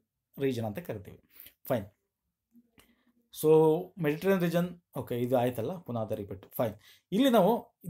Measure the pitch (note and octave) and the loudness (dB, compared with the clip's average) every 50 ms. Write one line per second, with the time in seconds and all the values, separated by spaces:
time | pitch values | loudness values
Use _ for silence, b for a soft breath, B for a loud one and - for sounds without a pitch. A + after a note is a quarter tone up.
0 | _ _ _ _ _ _ _ - C#3 C3+ B2+ A#2 A2+ G#2+ G#2 F3 E3+ - A#2+ G2+ | _ _ _ _ _ _ _ -4 -2 -2 -2 -2 -6 -6 -8 -8 -10 -10 -12 -12
1 | F#2 - - - _ B B B B B B B _ - C3+ A2 G2 - _ _ | -12 -16 -20 -20 _ B B B B B B B _ -4 -4 -4 -4 -8 _ _
2 | _ _ _ _ _ _ _ _ _ _ _ A#3+ _ _ _ b b b b b | _ _ _ _ _ _ _ _ _ _ _ -20 _ _ _ b b b b b
3 | b b b _ _ _ - - - D#3 D#3 D#3 D#3+ D#3 D#3 F3 F3+ - - - | b b b _ _ _ -12 -2 4 6 6 8 8 6 4 2 -2 -8 -8 -4
4 | D#3+ D3 D3+ D#3+ F3+ F#3+ G3 F#3 F3 E3+ E3+ E3+ F3 F3+ F3 - _ _ - C#3+ | -2 -2 -2 0 0 0 2 2 2 0 0 0 -2 -2 -6 -14 _ _ -12 -10
5 | A#2+ - B2 A#2+ B2 A#2+ C3 B2 A#2+ B2+ B2 A2+ A2 C#3+ F#3+ E3+ - - A#2+ A2+ | -8 -6 -4 -4 -2 0 2 2 2 0 -2 -4 -6 -6 -6 -10 -10 -8 -6 -6
6 | A2 G2+ A2+ G#2+ G2+ - G2+ G2 - - - - B2+ A2 G2+ b b b b b | -4 -4 -6 -8 -6 -10 -12 -16 -16 -16 -6 -4 -4 -4 -4 b b b b b
7 | b - F3 G#3+ C#4 C4+ A#3+ G#3+ F3 G3+ A#3 A3 - _ _ _ - | b -4 0 2 2 4 4 4 4 4 2 0 -4 _ _ _ -12